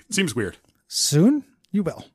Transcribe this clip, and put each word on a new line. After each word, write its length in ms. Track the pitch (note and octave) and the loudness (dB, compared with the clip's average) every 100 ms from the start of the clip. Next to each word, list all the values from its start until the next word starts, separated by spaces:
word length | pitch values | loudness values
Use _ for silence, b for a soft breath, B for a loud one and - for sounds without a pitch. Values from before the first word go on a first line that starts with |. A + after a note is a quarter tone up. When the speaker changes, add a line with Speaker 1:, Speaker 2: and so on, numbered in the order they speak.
| - | -6
Speaker 1:
It 60 | |
seems 220 | - F3+ A2 | -4 -2 -4
weird. 220 | F#2+ - _ _ _ | -6 -8 _ _ _
Speaker 2:
Soon 560 | - - D3 G#3+ D4 - _ _ | -4 0 4 4 2 -4 _ _
you 100 | G3+ | -4
will. 220 | E3 - - | -4 -8 -16